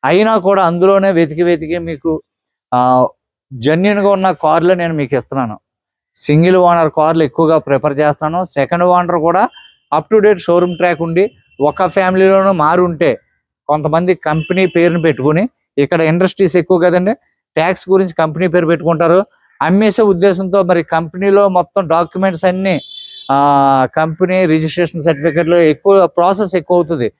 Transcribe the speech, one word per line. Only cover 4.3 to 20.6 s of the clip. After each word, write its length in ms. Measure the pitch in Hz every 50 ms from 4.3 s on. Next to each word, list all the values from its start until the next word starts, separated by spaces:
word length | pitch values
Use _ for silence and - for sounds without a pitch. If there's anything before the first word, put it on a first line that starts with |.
కార్లే 440 | 175 - - 156 151 165 165 180 185
నేను 180 | 180 170 165 160
మీకు 220 | 156 143 123 143
ఇస్తున్నాను. 400 | 131 117 _ - 135 131 113 107 - _ _ _ _ _ _ _ _ _ _ _
సింగిల్ 420 | - - - 151 151 165 180 185 185
ఓనర్ 340 | 180 175 175 170 165 151 - -
కార్లు 260 | 151 156 165 165 160
ఎక్కువగా 340 | 139 - - 165 156 160 156
ప్రిఫర్ 380 | - - 139 131 117 151 139 135
చేస్తాను. 440 | 151 147 143 - - 151 160 175 185
సెకండ్ 400 | 175 - 151 135 127 - 170 175
ఓనర్ 360 | 180 180 180 175 170 170 175 151 165
కూడా 220 | 170 180 214 - _ - - - _ _ _ _ - 151
up 80 | 165 _ 220
to 60 | 220 196
date 120 | 208 208 180
షోరూమ్ 380 | - - 170 175 175 180 180 156
ట్రాక్ 240 | 180 175 175 160
ఉండి, 300 | 165 165 165 170 196 214 _ _ _ _ _ _
ఒక 240 | 135 147 143 - 190
ఫ్యామిలీలోనూ 680 | 175 156 196 190 185 185 185 190 190 196 190 190 196
మారి 300 | 196 170 151 151 170 180
ఉంటే, 380 | 180 175 170 147 170 151 117 - _ _ _ _ _ _ _ _ _ -
కొంతమంది 480 | 143 151 147 151 147 165 180 180 185
కంపెనీ 500 | - - 156 151 160 151 - 185 180 190
పేరుని 360 | 180 - 175 170 175 160 175
పెట్టుకుని, 480 | 156 165 143 117 131 143 151 165 202 254 _ _ _ _ _ -
ఇక్కడ 240 | 143 139 - 165
ఇండస్ట్రీస్ 560 | 165 156 160 175 185 190 - - 196 180 143 180
ఎక్కువ 220 | 160 - 190 175 165
కదండి, 280 | 180 165 180 180 196 233 - _ _ _ _ _ _ _
ట్యాక్స్ 340 | - 156 175 190 - - -
గురించి 240 | 185 190 190 185 165
కంపెనీ 340 | - 165 156 151 160 180 180
పేరు 180 | 160 180 170
పెట్టుకుంటారు. 600 | 156 170 156 170 156 165 151 170 165 165 185 202 _ _ _ _ _ _ _
అమ్మేసే 400 | 135 151 180 196 214 220 208 -
ఉద్దేశంతో 640 | 226 208 196 175 175 196 190 170 196 185 175 202